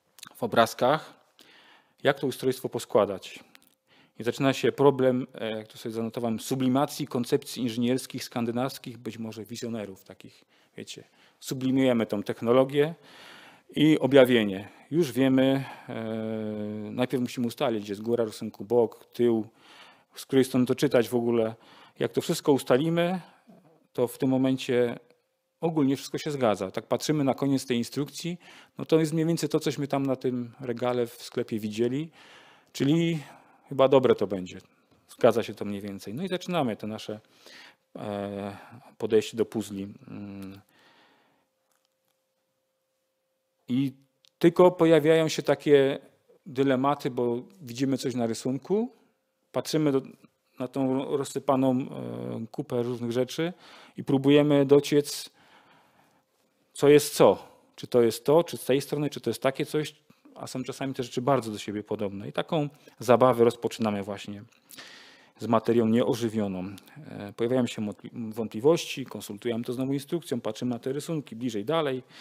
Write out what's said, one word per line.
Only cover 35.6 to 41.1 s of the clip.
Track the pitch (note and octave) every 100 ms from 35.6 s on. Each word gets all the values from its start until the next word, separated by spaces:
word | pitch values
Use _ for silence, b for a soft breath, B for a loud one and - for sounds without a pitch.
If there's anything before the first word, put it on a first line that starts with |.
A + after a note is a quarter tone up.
| G#2
mniej | G2+
więcej. | G2+ G2 -
No | A#2+
i | F#3+
zaczynamy | F3+ F3+ F3 B2+ G#2
to | G#2+
nasze, | G#2+ - G#2+ - B B B B B _ -
e, | G#2+ G2+ G2+ G2+ G2+ G2 B A#2 - -
podejście | G#2+ A2 - A2+
do | G#2
puzli. | A2+ G#2 G2+ G2 A2+ -
Mm. | G#2 G2+ G2 F#2+ G2 - b b b b